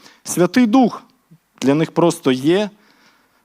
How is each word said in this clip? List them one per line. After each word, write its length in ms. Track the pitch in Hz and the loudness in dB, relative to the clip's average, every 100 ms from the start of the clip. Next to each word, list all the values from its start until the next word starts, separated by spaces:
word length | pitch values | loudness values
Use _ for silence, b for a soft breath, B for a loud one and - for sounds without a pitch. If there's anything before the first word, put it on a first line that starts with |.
| b b | b b
Святий 440 | - - 175 254 240 | -10 -2 0 2 2
Дух 360 | 262 233 - - _ _ _ _ - | 2 2 -2 -20 _ _ _ _ -6
для 140 | 127 147 | -2 0
них 160 | 156 | -2
просто 400 | - 170 156 139 | 0 0 0 -2
є, 380 | 127 139 185 208 b b b b b b b | -2 0 -2 -2 b b b b b b b